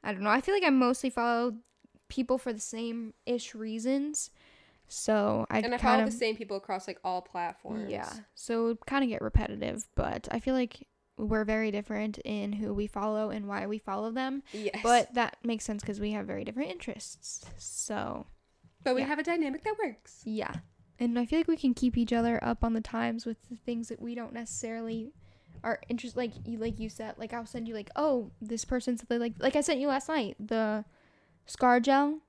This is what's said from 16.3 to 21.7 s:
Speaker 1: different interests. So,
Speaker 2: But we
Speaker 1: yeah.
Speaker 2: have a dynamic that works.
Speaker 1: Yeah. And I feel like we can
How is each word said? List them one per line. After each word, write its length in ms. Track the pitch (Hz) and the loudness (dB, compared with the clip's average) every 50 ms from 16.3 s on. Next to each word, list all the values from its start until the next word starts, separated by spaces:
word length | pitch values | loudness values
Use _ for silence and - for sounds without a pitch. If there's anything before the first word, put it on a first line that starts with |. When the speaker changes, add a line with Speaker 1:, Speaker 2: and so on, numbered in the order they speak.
| 190 196 226 | -6 -6 -6
Speaker 1:
different 280 | - 214 247 285 - 370 | -6 -4 -4 -4 -4 -4
interests. 760 | 349 - 254 - 214 - - - - - - - - - - - | -8 -8 -8 -8 -8 -10 -14 -14 -14 -12 -10 -10 -10 -12 -14 -16
So, 680 | - - - - - - - 214 208 - - - - - - - _ _ _ _ _ _ - _ _ - | -12 -12 -10 -8 -8 -6 -4 -4 -4 -4 -4 -6 -8 -10 -12 -18 _ _ _ _ _ _ -20 _ _ 0
Speaker 2:
But 140 | 277 254 | 2 2
we 60 | 254 262 | 2 2
Speaker 1:
yeah. 40 | |
Speaker 2:
have 140 | 269 302 294 | 0 0 -2
a 20 | 302 | 0
dynamic 400 | 339 339 339 311 277 269 311 - | 0 2 2 2 0 -2 -2 -2
that 160 | 427 427 427 | -4 -2 0
works. 440 | 440 302 220 - _ - - - - | -2 -4 -4 -6 _ -20 -20 -12 -8
Speaker 1:
Yeah. 320 | - 220 214 196 - - 165 - - _ _ - _ _ - | -4 -4 -2 -2 -4 -4 -8 -10 -12 _ _ -20 _ _ -2
And 180 | 240 240 233 240 | 0 2 2 2
I 60 | 240 | 0
feel 140 | 233 - 320 | 2 2 2
like 80 | 330 - | 4 4
we 80 | 320 | 2
can 160 | - - 262 | 4 4 2